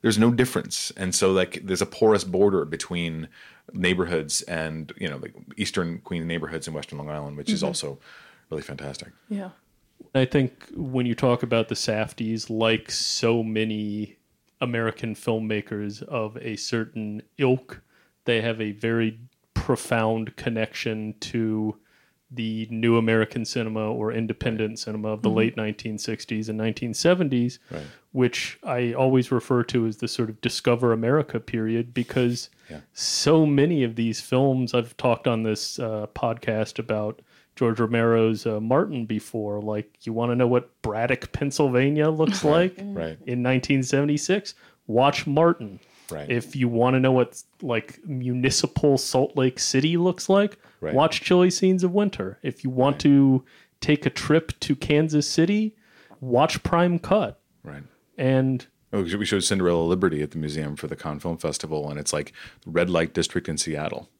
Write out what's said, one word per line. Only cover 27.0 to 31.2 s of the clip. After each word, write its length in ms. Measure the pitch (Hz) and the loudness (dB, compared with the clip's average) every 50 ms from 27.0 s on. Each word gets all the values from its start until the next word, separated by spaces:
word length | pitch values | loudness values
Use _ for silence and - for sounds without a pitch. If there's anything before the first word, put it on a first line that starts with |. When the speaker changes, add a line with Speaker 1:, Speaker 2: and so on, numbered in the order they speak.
| - 165 180 180 175 139 131 120 120 123 - - _ _ | 2 2 4 4 2 0 2 0 0 0 -4 -8 _ _
Speaker 1:
Right. 120 | - 78 73 - - _ _ _ | -12 -12 -12 -14 -18 _ _ _
Speaker 3:
which 460 | - 131 127 120 - - - - - _ - | 0 2 2 2 2 -2 -8 -8 -10 _ -8
I 280 | 208 131 123 123 120 117 | -6 -4 -2 -2 -2 0
always 360 | 131 131 131 135 131 123 - | 2 2 4 4 4 4 2
refer 320 | 131 120 - - 131 123 120 | 0 -2 0 2 0 0 2
to 220 | - - 123 113 | 0 0 0 0
as 120 | 113 104 - | 0 -4 -6
the 100 | 120 110 | -8 -6
sort 220 | - - 120 110 | -4 -4 -4 -4
of 100 | 110 _ | -6 _
Discover 520 | - 117 - - - 127 120 117 127 120 | -6 -4 -4 0 2 2 2 4 2 2
America 460 | 113 113 113 120 139 156 | 2 2 2 2 2 2